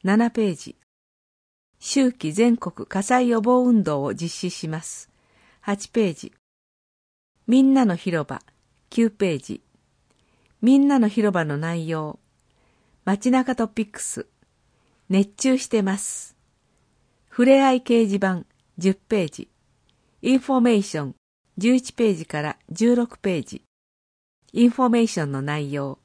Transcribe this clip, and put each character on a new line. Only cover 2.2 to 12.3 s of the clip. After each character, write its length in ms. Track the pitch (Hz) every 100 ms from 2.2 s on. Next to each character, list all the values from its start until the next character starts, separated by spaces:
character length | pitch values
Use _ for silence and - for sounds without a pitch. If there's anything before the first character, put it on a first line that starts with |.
| 160
全 240 | 160 240 233
国 280 | 175 - -
火 160 | 196
災 280 | 202 254 247
予 100 | 233
防 240 | 220 247
運 180 | 247 226
動 220 | 175 143
を 100 | 139
実 140 | - 165
施 220 | - 180
し 180 | - 160
ま 140 | 160
す。 280 | - - - _ _ _ _ _
八 260 | - 202 -
ペ 220 | 240 208
ー 40 |
ジ。 180 | 147 - _ _ _ _ _ _ _ _ _ _ _ -
み 160 | 254
ん 100 | 269
な 120 | 269
の 120 | 233 170
広 320 | - 165 147
場、 140 | 139 _ _ _ _ _
九 200 | - 226
ペ 260 | 214 196 147
ー 20 |
ジ。 220 | - - _ _ _ _ _ _ _ _ _ _
み 160 | 226 277
ん 120 | 277
な 100 | 277
の 100 | 208
広 240 | 208 214
場 120 | 185
の 120 | 156 143
内 320 | 160 170 160
容。 300 | 160 156 - _